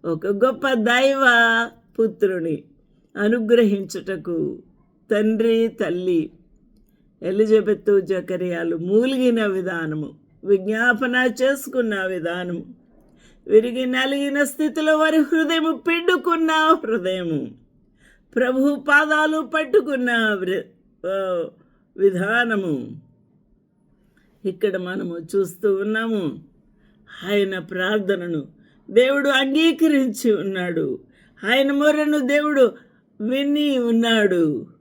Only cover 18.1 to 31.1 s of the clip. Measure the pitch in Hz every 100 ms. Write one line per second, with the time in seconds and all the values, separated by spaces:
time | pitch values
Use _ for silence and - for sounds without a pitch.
18.1 | _ _ 240 254 262 277 285 294 294 311
19.1 | 302 302 311 262 311 294 403 277 269 247
20.1 | 233 220 202 180 185 - _ _ _ 175
21.1 | 196 190 180 165 _ _ _ _ - 196
22.1 | 185 196 233 240 214 185 139 - 156 -
23.1 | _ _ _ _ _ _ _ _ _ _
24.1 | _ _ _ 196 185 208 185 180 190 180
25.1 | 170 165 196 185 - 214 196 208 220 226
26.1 | 220 165 131 - _ _ _ _ _ _
27.1 | - 180 202 196 185 170 185 185 214 190
28.1 | 190 175 160 135 - _ _ - 196 254
29.1 | 285 277 269 269 285 330 320 320 285 262
30.1 | 208 240 208 196 190 180 165 147 - _